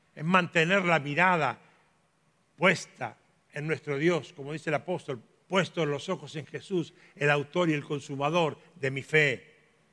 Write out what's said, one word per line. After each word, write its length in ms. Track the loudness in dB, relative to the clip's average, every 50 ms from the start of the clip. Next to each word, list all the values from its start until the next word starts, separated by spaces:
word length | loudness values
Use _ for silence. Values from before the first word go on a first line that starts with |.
| _ _ _
Es 100 | -6 0
mantener 600 | 2 4 4 2 2 2 2 2 2 2 2 2
la 160 | 2 2 2
mirada 580 | 2 0 0 2 4 4 4 2 2 0 -2 -6 _ _ _ _ _ _ _ _ _ _ _ _ _ _ _ _ _ _ _ 0
puesta 600 | 2 2 2 2 -2 -12 -12 -10 -10 -10 -10 -12 _ _ _ _ _ _ -10
en 140 | -8 -6 -4
nuestro 300 | -4 -6 -4 -6 -4 0
Dios, 360 | 2 2 2 0 -2 -6 -14
como 180 | -14 -12 -12
dice 180 | -12 -8 -4 -2
el 60 | -2
apóstol, 460 | -2 -2 -4 -8 -6 -6 -8 -10 -10 -12 _ _ _ _ -2
"puestos 400 | 0 0 2 0 0 -2 -2 -2
los 220 | -2 -4 -4 -6
ojos 260 | -6 -8 -8 -10 -12
en 100 | -12 -12
Jesús, 480 | -10 -12 -14 -8 -4 -2 -2 -2 -4 -8 _ -20 -20 _
el 140 | 0 2 2
autor 400 | 2 2 0 -2 0 0 2 2
y 40 | 2
el 120 | 0 -2
consumador 720 | -4 -6 -8 -8 -8 -6 -4 -2 0 2 2 0 0 -2 -6 -12 -20 _
de 160 | -6 -4 -4
mi 100 | -4 -6
fe". 540 | -4 0 2 4 4 4 2 -2 -6 -14 -20 _ _ _ _ _ _ _